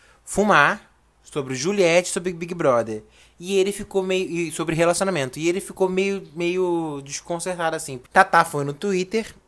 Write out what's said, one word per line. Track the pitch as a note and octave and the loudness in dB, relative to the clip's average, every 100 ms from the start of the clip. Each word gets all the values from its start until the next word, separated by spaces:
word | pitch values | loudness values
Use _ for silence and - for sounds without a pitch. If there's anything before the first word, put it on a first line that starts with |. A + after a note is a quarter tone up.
| _ _ | _ _
fumar, | - - G#3 E3 D3 G#3 - _ _ _ | -6 0 4 6 6 2 -10 _ _ _
sobre | - D3+ C3 | -10 -8 -6
Juliette, | C3 D3+ G3+ E3+ E3+ F3+ | -4 -2 2 4 4 2
sobre | G3 F3+ | -4 -6
Big | E3+ E3+ | -6 -8
Brother. | F3+ D3+ A#2+ A2 G#2+ - _ _ _ | 0 2 2 0 -6 -12 _ _ _
E | F3 G3 | -2 0
ele | F#3+ | 2
ficou | G3 - G3 | -2 -4 -4
meio... | F#3 F#3 F#3+ | 0 -2 -2
e | E3+ E3 | -4 -4
sobre | - D#3+ | -4 -2
relacionamento. | D#3+ E3+ E3+ F#3+ F3 C3 C#3+ | 2 2 2 0 -2 -4 -2
E | E3 | -2
ele | F3+ | -2
ficou | F#3+ - F#3 | -6 -2 0
meio, | F#3 G3 G3 E3 | 0 0 -2 -8
meio | D3+ F3 F3+ F3+ E3+ D#3+ C#3+ | -4 -2 0 0 0 -4 -8
desconcertado, | C#3 C#3+ - E3+ F#3 F3+ E3 D#3+ | -10 -14 -8 -6 -6 -4 -4 -4
assim. | D3+ C3 - | -8 -12 2
Tata | - C#4 E3+ | 4 6 4
foi | E3 D3 | 2 -2
no | C#3+ | -4
Twitter. | D3 G3+ F#3 F#3 A3 A3 - | -4 -2 -2 -2 -4 -6 -16